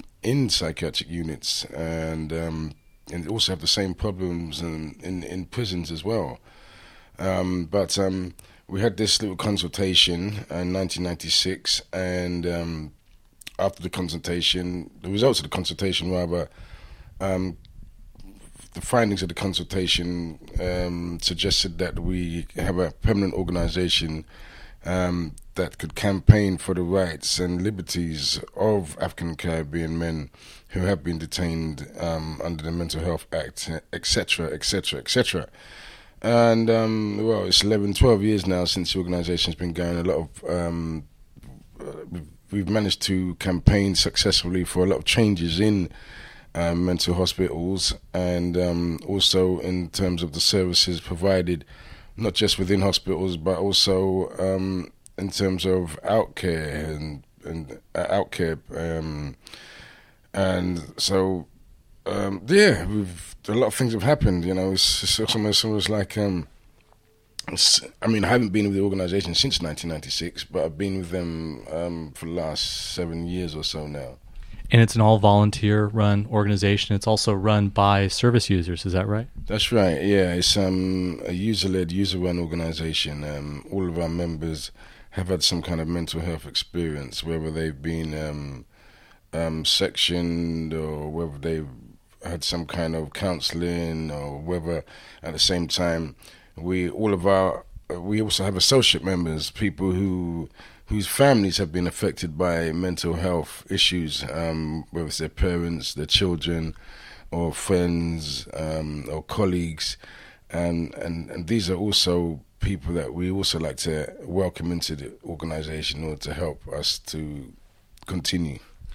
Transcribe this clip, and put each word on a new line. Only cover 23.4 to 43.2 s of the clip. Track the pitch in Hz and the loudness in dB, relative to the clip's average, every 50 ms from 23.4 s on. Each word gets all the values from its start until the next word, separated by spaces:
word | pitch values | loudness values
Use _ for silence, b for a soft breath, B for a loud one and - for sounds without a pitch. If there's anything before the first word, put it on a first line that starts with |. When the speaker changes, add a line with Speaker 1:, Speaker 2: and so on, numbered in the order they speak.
| 92 87 90 87 85 82 80 92 90 87 - - 85 80 78 78 - B B B B B B B B B B B - | -2 0 0 0 0 0 2 0 2 2 2 0 0 -2 -4 -6 -8 B B B B B B B B B B B -6
Speaker 1:
um, | 85 92 90 90 90 90 87 82 78 - - - - - | -2 0 0 0 0 0 -2 -4 -4 -8 -12 -16 -8 -6
that | 95 90 - - - | -4 -4 -4 -6 -8
could | - 80 - | -10 -10 -6
campaign | - - 101 98 92 - - 107 107 104 98 92 80 | -2 0 0 0 6 8 8 8 8 6 2 0 0
for | - - 90 | -2 -2 -2
the | 90 | 0
rights | 87 85 95 95 92 85 78 69 - - - - | 0 2 2 2 2 0 -2 -4 -4 -2 -2 0
and | 90 87 87 90 | 0 0 0 0
liberties | 92 107 107 90 85 - - 87 85 82 78 76 71 - - - - - - | 0 -2 -2 -4 -6 -4 -4 -2 -2 -2 -2 -4 -2 -4 -4 -4 -8 -8 -2
of | - 98 107 107 101 85 73 - - | 0 2 2 2 2 0 -4 -6 -4
African | - - - - 85 85 78 | -4 -4 -4 -4 -6 -6 -4
Caribbean | - - 85 82 82 78 71 78 85 82 80 82 82 | -4 -2 -2 -2 -2 -2 -2 -2 -2 -2 -2 -2 -2
men | 85 85 80 78 71 - B B B B B B B - | -2 -2 -2 -4 -6 -10 B B B B B B B -6
who | - 92 | -2 0
have | 90 98 98 78 - | 2 2 2 0 0
been | 87 85 78 | -4 -4 -4
detained, | 80 78 - - 90 85 82 82 80 80 73 67 71 - - - | -6 -6 -2 -2 0 0 0 -2 -2 -4 -6 -8 -10 -12 -8 -4
um, | 85 85 80 80 78 80 76 - | -2 -2 -2 -2 -4 -6 -6 -6
under | - 87 85 76 76 | -6 -4 -4 -4 -4
the | 82 | -4
Mental | 82 87 85 80 - 80 | -4 -2 -4 -4 -4 -2
Health | 82 87 82 78 - - | -2 -2 -2 -4 -4 -4
Act, | - 80 69 65 - - - - 82 78 - _ | -4 -4 -4 -6 -8 -8 -8 -6 -6 -8 -8 _
et | - - - | -8 -4 -2
cetera, | - - 117 87 - - - 85 76 | 0 0 0 2 0 0 0 0 -2
et | 78 78 - | -4 -2 -2
cetera, | - 101 95 - - - 65 | 0 0 0 -2 -2 -4 -4
et | - - | -4 2
cetera. | - 123 123 - - 90 - B B B B B B B B B B B B B B - | 2 4 4 2 0 -4 -6 B B B B B B B B B B B B B B -4
And, | - 113 120 117 117 117 113 113 113 113 | 0 4 6 8 8 8 6 6 6 6
um, | 113 113 113 110 110 110 107 104 101 104 110 | 4 4 4 2 2 0 0 0 -2 0 2
well, | 113 110 101 95 | 2 2 2 2
it's | 92 90 - | 2 4 4
eleven, | 98 104 110 104 101 101 98 | 4 4 4 4 2 0 4
twelve | - - 127 113 98 101 | 6 6 8 8 6 6
years | 110 107 98 87 95 | 4 2 2 2 2
now | 90 90 90 | 2 2 2
since | 85 - 95 85 - - | 0 0 0 -2 -2 -2
the | 95 | -2
organization's | 87 90 90 87 85 87 87 85 - 87 80 | -2 0 -2 0 0 0 0 0 0 0 -2
been | - 90 85 80 | -2 -4 -4 -2
going. | 90 87 85 85 | -2 -2 0 0
A | 85 | 0
lot | 85 92 78 80 82 - | 0 2 0 0 -2 -4
of, | - - - - | -10 -10 -4 -2
um, | 85 87 85 85 85 85 82 82 80 78 71 - - - - - - - - 65 64 - - - - - - 98 - 78 - - 87 87 76 - - - _ - 101 | -2 0 0 0 -2 -2 -2 -4 -4 -6 -8 -12 -18 -20 -20 -20 -20 -20 -20 -20 -20 -20 -20 -20 -18 -14 -12 -12 -12 -12 -12 -10 -10 -10 -12 -14 -18 -20 _ -4 -2
we've | 104 92 87 | -2 0 2
managed | 104 110 104 92 - - | 2 2 2 2 0 0
to | - - 95 92 | 0 0 0 0